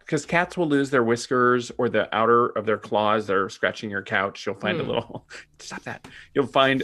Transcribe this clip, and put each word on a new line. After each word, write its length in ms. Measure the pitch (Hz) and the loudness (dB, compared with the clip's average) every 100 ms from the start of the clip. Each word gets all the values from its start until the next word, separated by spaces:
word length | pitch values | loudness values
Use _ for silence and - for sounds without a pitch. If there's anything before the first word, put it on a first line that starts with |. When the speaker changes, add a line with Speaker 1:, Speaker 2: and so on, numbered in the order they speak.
| - | -6
Speaker 1:
'cause 180 | 156 - | -6 0
cats 300 | 175 175 180 | -2 0 -2
will 80 | 160 | 0
lose 220 | 143 135 | 2 2
their 140 | 135 | 2
whiskers 640 | 117 117 - 127 123 123 120 - | 2 0 0 2 4 2 -2 -4
or 100 | 117 | 0
the 240 | 104 - | 0 0
outer 340 | 107 113 120 120 - | 0 4 4 4 0
of 80 | 107 | 0
their 120 | 104 | -2
claws. 500 | - 104 104 110 101 | 0 2 4 2 2
They're 200 | 95 95 | 0 0
scratching 420 | - 92 - 107 | -2 -2 -2 -8
your 120 | 98 | -8
couch. 420 | - 98 98 - | -2 -2 -2 -4
You'll 120 | 104 98 | -8 -4
find 240 | 107 107 | -2 -2
a 20 | |
Speaker 2:
Hmm. 60 | 113 | -2
Speaker 1:
little, 380 | 117 - - _ - | -4 -6 -16 _ -20
<laughs> 160 | - _ | -20 _
stop 240 | - - | -16 -14
that. 240 | 127 - - - - | -12 -14 -16 -20 -4
You'll 140 | 143 120 | -2 0
find 340 | 139 135 135 | 4 4 2